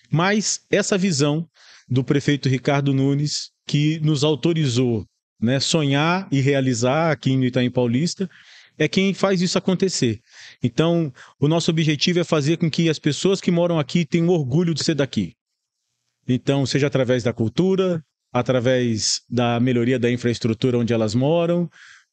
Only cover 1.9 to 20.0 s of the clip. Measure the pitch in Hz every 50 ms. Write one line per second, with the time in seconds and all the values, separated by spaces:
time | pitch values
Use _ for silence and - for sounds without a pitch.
1.9 | 123 135 127 - 147 139 - 147 143 135 - 131 135 127 - 147 139 143 139 139
2.9 | 135 135 135 139 139 143 147 147 - - - - _ _ _ - 147 147 147 151
3.9 | 160 165 151 156 156 127 143 156 156 - - 170 170 160 151 131 113 127 127 120
4.9 | 117 104 - - _ _ _ _ _ - 107 120 135 135 - - - 160 147 139
5.9 | 139 143 156 170 180 190 190 - 143 139 127 143 139 139 131 131 123 110 123 123
6.9 | 143 160 170 160 143 - - 135 131 131 127 123 - 131 123 123 - 127 123 120
7.9 | 117 131 170 170 - - 190 - - - - - - - - _ _ - 156 151
8.9 | - 196 190 196 170 - 196 196 196 175 185 175 - 185 - 190 180 - 196 180
9.9 | - - 131 113 107 - _ _ - - - - - - - 120 - 151 160 170
10.9 | 170 170 165 135 - - - - _ - 139 151 165 170 - - 165 160 156 156
11.9 | 151 - - 185 170 175 160 - 170 151 135 156 165 - 170 151 - - 165 165
12.9 | 147 - - 151 135 - - 185 196 - - 196 175 170 175 170 170 160 143 -
13.9 | - 175 160 - - 165 165 170 185 160 139 120 135 175 180 170 156 - - -
14.9 | 156 139 139 - - 110 90 76 - _ _ _ _ _ _ _ _ _ _ _
15.9 | _ _ _ _ _ _ _ 127 127 117 - 143 139 139 131 - - 135 143 139
16.9 | - 131 127 117 127 123 - - - - 113 107 - - 180 190 190 185 190 185
17.9 | 175 156 - _ _ _ _ _ - 123 120 135 127 127 113 131 127 123 123 117
18.9 | 110 104 - - - - _ - 120 123 120 117 120 117 123 131 123 120 117 123
19.9 | 131 123